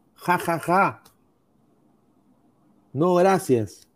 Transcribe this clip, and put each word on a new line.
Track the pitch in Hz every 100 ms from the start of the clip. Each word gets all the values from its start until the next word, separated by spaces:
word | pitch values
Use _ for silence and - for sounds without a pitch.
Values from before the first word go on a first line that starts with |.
| _ _
Ja, | - 180
ja, | - 165
ja. | - 180 175 117 _ _ _ _ _ _ _ _ _ _ _ _ _ _ _ _ _ _ _
No, | 131 175 175
gracias. | 190 190 - 123 104 - _